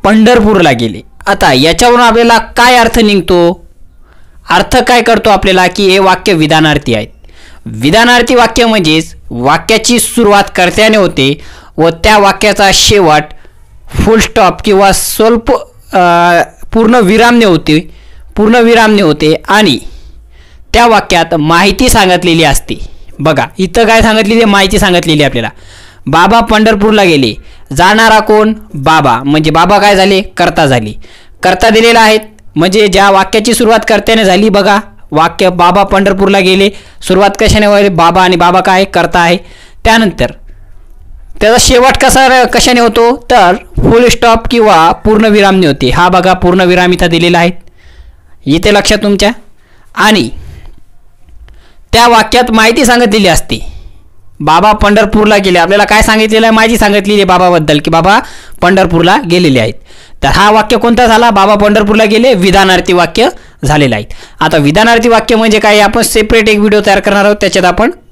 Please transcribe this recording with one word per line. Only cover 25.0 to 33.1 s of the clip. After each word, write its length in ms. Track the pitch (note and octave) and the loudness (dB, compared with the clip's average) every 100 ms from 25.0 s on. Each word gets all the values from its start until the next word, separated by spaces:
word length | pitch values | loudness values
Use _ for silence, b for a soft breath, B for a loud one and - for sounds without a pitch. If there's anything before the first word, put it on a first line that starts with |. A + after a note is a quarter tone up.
| E3 D#3 | 0 0
आहे 60 | C#3+ | 0
आपल्याला. 200 | B2 A2+ - B B B B - | -2 -8 -12 B B B B -4
बाबा 320 | D#3 F#3 A#3 | 0 2 0
पंढरपूरला 640 | A3 A3 G#3+ G#3+ G#3 G#3+ | 0 0 0 0 0 0
गेले. 300 | G3 D#3 B2 G#2 b b b | 2 0 -2 -6 b b b
जाणारा 460 | C#3 F3+ G#3+ A3+ A3 | 0 2 2 2 2
कोण? 340 | G#3 G#3+ G#3+ A3 - | 2 0 2 -2 -10
बाबा. 500 | D3+ C3+ D#3+ C#3 A#2 | -6 -2 0 0 -2
म्हणजे 280 | C#3 D#3 D#3 | 0 0 0
बाबा 260 | D#3 F3+ G3+ | 0 2 2
काय 180 | G3+ G3 | 2 2
झाले? 260 | F#3+ F#3+ | 2 0
कर्ता 440 | G3+ - E3+ D#3+ D3+ | -4 -4 -4 0 0
झाले. 280 | B2+ G#2+ A2 b b b b | 0 -4 -12 b b b b
कर्ता 260 | F3+ F#3+ A3+ | -4 0 0
दिलेला 320 | A3 A3+ A#3 | 2 2 2
आहे. 180 | A3 A3 A3 - - - | 2 0 -4 -20 -12 -4
म्हणजे 320 | E3+ G3 G#3 | -2 0 0
ज्या 220 | F#3+ | 2
वाक्याची 440 | G3+ | 2